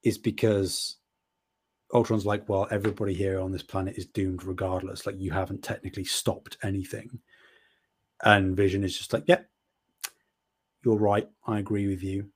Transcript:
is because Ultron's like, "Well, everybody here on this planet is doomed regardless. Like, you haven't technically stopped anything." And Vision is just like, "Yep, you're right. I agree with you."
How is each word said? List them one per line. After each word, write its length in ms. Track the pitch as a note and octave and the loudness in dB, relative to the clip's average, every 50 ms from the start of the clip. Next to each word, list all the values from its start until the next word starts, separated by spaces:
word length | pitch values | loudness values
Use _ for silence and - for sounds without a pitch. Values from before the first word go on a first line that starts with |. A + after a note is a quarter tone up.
is 140 | _ A#2+ G#2+ | _ 0 0
because 800 | - - A#2+ G#2+ - - A2 G#2 G2+ G2 F2+ - - - - - _ _ _ _ _ _ _ _ _ _ _ _ _ _ _ _ _ _ _ | 2 -2 -2 -2 2 2 4 4 4 2 0 -2 -6 -6 -8 -10 _ _ _ _ _ _ _ _ _ _ _ _ _ _ _ _ _ _ _
Ultron's 320 | - A#2+ A#2 - A2+ G#2+ G2 | 2 2 2 4 0 0 0
like, 240 | G#2 G#2 G#2 - - | 0 -2 -2 -2 0
"Well, 180 | G2+ F#2+ G2+ - | 0 0 0 0
everybody 420 | G#2+ G2+ F#2+ G#2+ F#2+ - G#2+ G2+ | -2 0 0 -2 -2 0 -2 -2
here 260 | F#2+ F2 G2 F#2+ F#2+ F#2+ | -2 0 0 0 0 -2
on 140 | F#2 F#2+ | -2 -4
this 100 | F#2+ F#2 | -4 -6
planet 360 | - - - F#2+ F#2 F#2+ - - | -8 -6 -4 -4 -4 -2 -6 -8
is 80 | F#2 | -12
doomed 380 | - _ - G2 F#2 F#2 F2 - | -6 _ -2 -2 -2 -2 -4 -6
regardless. 600 | F#2+ F#2 F2+ G2 F#2 F#2 F#2 F#2 F#2+ G2 - - | -8 -6 -4 -2 -2 -2 -2 -4 -6 -10 -8 -8
Like, 160 | G2+ G2 F#2+ | -8 -8 -6
you 100 | F#2+ F#2+ | -6 -4
haven't 320 | - G2 F#2 F2+ G2 G2 | -2 -2 -2 -4 -6 -10
technically 420 | - - A2 - - F#2 - G#2 F2+ | -6 -8 -8 -8 -8 -10 -8 -8 -6
stopped 520 | - - - - - F2+ - - - - _ | -4 -4 0 0 0 -2 -2 -8 -18 -14 _
anything." 580 | - G2+ G2 F#2+ F#2+ - - - - - - A2+ _ _ _ _ - - _ _ _ _ _ _ _ _ _ _ _ _ _ _ - | -4 -2 -2 -2 -4 -6 -8 -12 -10 -14 -16 -18 _ _ _ _ -20 -20 _ _ _ _ _ _ _ _ _ _ _ _ _ _ 6
And 320 | A2 G#2 G2+ G2 F#2+ F#2 | 8 8 8 6 2 2
Vision 280 | F#2 G2+ G2 F#2 G2 G2+ | 4 4 4 4 2 -2
is 120 | F#2 - | -2 -4
just 160 | - - - | -6 -6 -2
like, 120 | - A2+ - | -4 -2 4
"Yep, 200 | - F3 - - _ _ _ _ _ _ _ _ _ _ _ - - _ _ _ _ _ _ _ _ _ _ _ _ _ _ | 4 4 4 4 _ _ _ _ _ _ _ _ _ _ _ -12 -12 _ _ _ _ _ _ _ _ _ _ _ _ _ _
you're 140 | - B2 A2 | 2 2 2
right. 320 | G#2 G#2+ G2+ G2+ G#2 A2 - _ _ _ | 4 4 4 4 2 2 -2 _ _ _
I 120 | - G#2+ G#2 | -2 -2 -2
agree 300 | G2+ G2 G#2+ G2+ G2+ G2 | -2 -2 -2 0 0 0
with 140 | G2 F#2 | -2 -2
you." 280 | F#2+ F#2+ F#2+ G2 G#2 G2+ _ | -4 -4 -4 -6 -6 -8 _